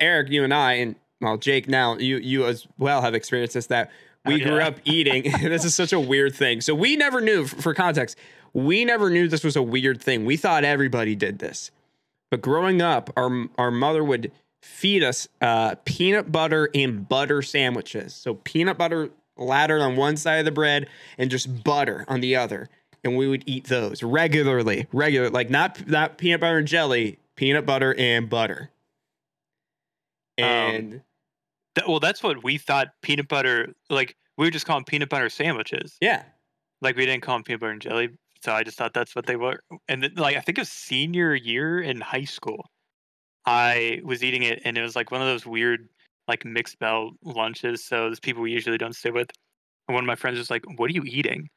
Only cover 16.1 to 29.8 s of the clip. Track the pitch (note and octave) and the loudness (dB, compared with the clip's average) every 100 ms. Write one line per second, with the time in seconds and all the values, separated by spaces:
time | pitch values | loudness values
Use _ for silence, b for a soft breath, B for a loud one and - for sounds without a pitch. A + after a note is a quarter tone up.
16.1 | G#3 G3+ D#3+ D#3+ D#3 D3+ D3 C3+ G#2+ G2 | 2 2 0 2 2 2 2 0 -2 -2
17.1 | C3 C#3 D3 C3 D3 C3 B2 F2+ A2 - | 0 2 0 0 0 2 0 -4 -8 -10
18.1 | - - G#2+ - D#3 F3 F#3 E3+ E3 D3+ | -8 -8 -8 -4 0 0 0 0 0 -4
19.1 | - _ - B2+ C3+ D3+ D#3 C#3+ B2+ C#3+ | -10 _ -10 0 2 4 4 2 2 0
20.1 | D3+ D#3+ D#3+ D#3+ D3 D3+ C#3+ C#3+ B B | 0 0 0 2 2 2 2 -2 B B
21.1 | - B2+ B2+ C3 B2 A2 D3 C#3 F#2 - | -4 -2 -2 -4 -4 0 2 0 -2 -4
22.1 | C3 B2+ C3 A#2+ G2+ - b b _ B2 | -2 0 0 0 -4 -10 b b _ -2
23.1 | B2+ C3+ C3+ C3+ C3 - B2+ G#2+ F2 A#2 | 0 0 -2 -4 -8 -2 -2 -2 -4 -2
24.1 | C#3+ E3 D3+ C#3 B2+ A2 G#2 - C3 D3 | 2 2 4 4 2 2 0 -2 0 2
25.1 | C#3 B2 B2 A#2 C#3 F#3 F#3 - D3+ D3+ | 2 2 0 0 2 0 -2 -2 0 0
26.1 | - F3 E3+ E3 E3 D3+ E3+ D3+ B2 A2 | 0 0 2 2 2 2 2 2 2 0
27.1 | - _ - C3+ D3 C#3 C3+ C3+ C3 B2 | -4 _ -4 0 2 2 2 2 2 2
28.1 | A#2 A2+ A#2 A2 D2 C#3+ _ _ _ _ | 2 0 0 -2 -4 -12 _ _ _ _
29.1 | _ _ _ _ _ _ _ | _ _ _ _ _ _ _